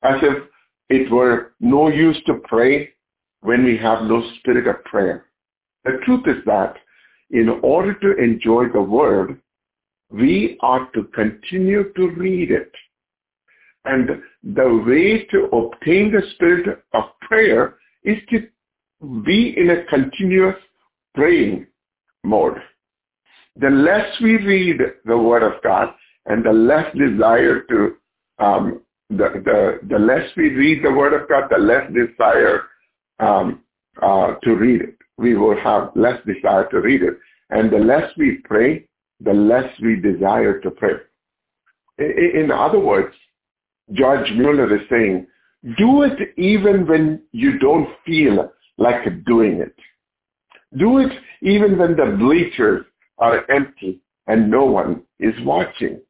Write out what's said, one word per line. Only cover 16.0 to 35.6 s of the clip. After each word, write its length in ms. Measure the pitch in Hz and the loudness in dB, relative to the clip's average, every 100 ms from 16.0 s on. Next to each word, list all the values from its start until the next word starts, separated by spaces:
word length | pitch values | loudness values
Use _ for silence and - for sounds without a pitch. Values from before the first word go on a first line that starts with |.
| 214 | 2
the 120 | 208 - | 0 -4
spirit 500 | - 175 175 175 - _ | -2 0 0 -2 -8 _
of 100 | 113 - _ | -4 -4 _
prayer 540 | - 220 214 113 131 - _ _ | -2 2 2 2 0 -6 _ _
is 140 | - 214 - | -4 -4 -2
to 180 | 226 226 _ _ _ _ _ 147 120 | -6 -6 _ _ _ _ _ -12 -8
be 320 | 104 196 240 - | -2 0 0 0
in 120 | 175 | 2
a 160 | 170 170 | 0 0
continuous 680 | 143 135 - 190 185 185 190 _ _ _ _ _ | -2 -2 -4 0 2 0 -2 _ _ _ _ _
praying 540 | - 151 170 107 92 - _ _ _ _ _ | -2 2 2 0 -4 -12 _ _ _ _ _
mode. 380 | 92 104 73 65 - _ _ _ _ _ _ _ _ - | -2 0 0 -4 -16 _ _ _ _ _ _ _ _ -4
The 120 | 139 | 0
less 500 | 139 151 208 220 - | 2 2 0 -4 -2
we 160 | 226 220 | 0 0
read 420 | 196 190 185 165 123 - 110 | 2 0 0 -2 -4 -6 -2
the 120 | 117 | 0
word 260 | 113 120 | 2 2
of 180 | 110 - | 0 -2
God 320 | - 98 101 - _ _ - | -2 -2 -2 -8 _ _ -6
and 180 | 110 | -2
the 80 | 117 | 2
less 400 | 110 117 151 156 - | 2 4 2 -2 -2
desire 680 | 139 101 110 117 139 127 - | -2 2 2 4 2 0 -2
to, 260 | 113 104 - _ _ _ _ | -2 -2 -4 _ _ _ _
um, 420 | 104 95 98 - _ _ _ | 0 0 -2 -8 _ _ _
the, 320 | 101 104 98 | -2 -2 -2
the, 360 | 95 107 98 - 98 | -2 0 0 -2 -4
the 120 | 107 | 0
less 280 | 110 135 170 - | 2 0 -2 -2
we 140 | 156 | -2
read 340 | 131 143 156 | 2 0 2
the 80 | 143 | 0
Word 220 | 135 143 | 2 2
of 160 | 147 - | 0 0
God, 200 | 143 139 | -2 0
the 80 | 98 | 0
less 340 | 101 127 139 | 2 2 0
desire, 720 | 120 117 - 113 120 110 85 - _ _ _ _ _ | -2 -2 0 0 2 2 0 -6 _ _ _ _ _
um, 420 | 185 98 92 - _ _ _ - | 0 0 0 -8 _ _ _ -4
uh, 340 | 95 98 90 - | 0 0 0 -2
to 120 | - 107 | -2 2
read 260 | 113 120 | 2 0
it. 160 | - - _ - | -2 -12 _ -4
We 180 | 117 107 | 0 2
will 240 | 107 101 | 2 0